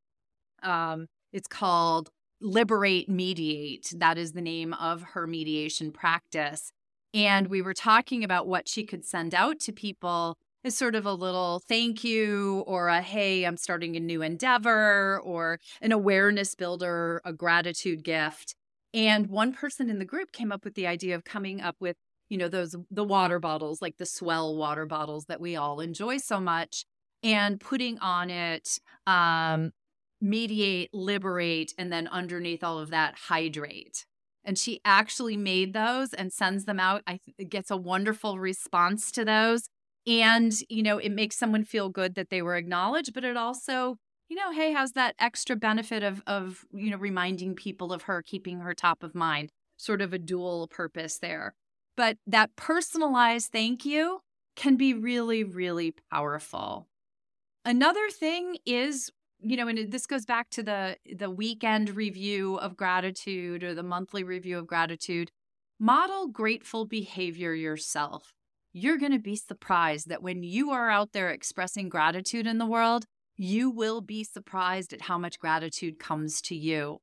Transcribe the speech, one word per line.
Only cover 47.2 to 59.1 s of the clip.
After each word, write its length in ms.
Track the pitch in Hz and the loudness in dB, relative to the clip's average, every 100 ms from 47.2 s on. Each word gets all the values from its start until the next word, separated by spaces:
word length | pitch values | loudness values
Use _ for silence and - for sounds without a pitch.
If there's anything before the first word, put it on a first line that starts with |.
| 180 185 185 | 0 -2 -4
people 380 | 185 202 180 180 | -6 -8 -6 -6
of 100 | 180 | -6
her, 200 | - 180 | -2 -4
keeping 380 | - 190 180 180 | -4 -8 -8 -8
her 120 | 175 | -8
top 300 | 170 175 160 | 0 2 2
of 120 | 170 | -4
mind, 360 | 175 165 147 151 _ _ _ | -2 0 0 -4 _ _ _
sort 240 | - 202 | -2 0
of 140 | 190 | 0
a 40 | 185 | -4
dual 500 | 165 180 180 170 160 | -4 -4 -2 -4 -6
purpose 500 | - 165 170 160 - | -6 -6 -6 -8 -6
there. 360 | 170 156 - - _ _ _ - | -6 -6 -8 -12 _ _ _ 0
But 200 | 226 220 - | 0 0 2
that 300 | 220 214 - | 4 4 2
personalized 960 | - 330 330 330 302 254 233 233 - | 0 0 0 0 2 6 6 4 0
thank 320 | 226 226 247 | 0 0 0
you 360 | 285 302 330 370 - _ _ - | 0 0 0 -2 -10 _ _ -2
can 200 | 277 254 | 4 6
be 180 | 269 | 6
really, 500 | 226 233 240 233 226 | 4 0 0 2 2
really 500 | 214 180 180 175 165 - _ | 0 -2 -2 0 -2 -4 _
powerful. 760 | 147 147 151 - - 101 - - _ _ _ _ _ _ _ | -2 -2 -4 -6 -8 -6 -8 -12 _ _ _ _ _ _ _
Another 440 | 240 240 294 381 427 | 0 6 6 4 -2
thing 480 | - 320 339 359 349 | -2 -2 -2 -4 -6
is, 460 | - 240 277 269 - | -2 0 0 -4 -8